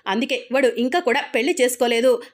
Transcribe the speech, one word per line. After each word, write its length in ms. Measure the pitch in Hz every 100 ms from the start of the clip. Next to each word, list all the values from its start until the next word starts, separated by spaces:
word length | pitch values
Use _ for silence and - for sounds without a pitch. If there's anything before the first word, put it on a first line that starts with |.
| -
అందుకే 400 | 202 269 247 -
వాడు 160 | 254 240
ఇంకా 320 | 233 247 349
కూడా 220 | 302 269 - 240
పెళ్లి 200 | 269 349
చేసుకోలేదు. 600 | 247 - 240 233 240 233 -